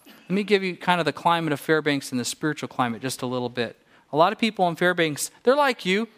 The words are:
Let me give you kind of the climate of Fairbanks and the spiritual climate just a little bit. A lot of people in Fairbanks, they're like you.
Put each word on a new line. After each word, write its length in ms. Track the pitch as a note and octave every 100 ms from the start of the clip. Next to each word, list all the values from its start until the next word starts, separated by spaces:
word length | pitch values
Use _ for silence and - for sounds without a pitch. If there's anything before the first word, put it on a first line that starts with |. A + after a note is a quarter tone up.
| -
Let 240 | - -
me 120 | F#3
give 220 | G3 G3+
you 120 | F#3+ F3
kind 240 | - F3+
of 40 |
the 80 | D3+
climate 400 | - F3 E3+ D#3+
of 80 | C#3
Fairbanks 500 | - D#3 D3+ C#3+ -
and 100 | B2+
the 40 |
spiritual 440 | A#2 - D#3 D3 B2+
climate 340 | - B2 A2+
just 200 | C3 -
a 40 | B2+
little 220 | B2+ B2
bit. 280 | B2 A2+ - _ _ _
A 40 | C#3+
lot 160 | F3
of 60 | G#3+
people 280 | A3+ G#3 F3+
in 60 |
Fairbanks, 560 | D#3+ F3+ F3 E3 C#3+ - -
they're 140 | - C#4
like 300 | C#4+ B3 -
you. 220 | G3 A3+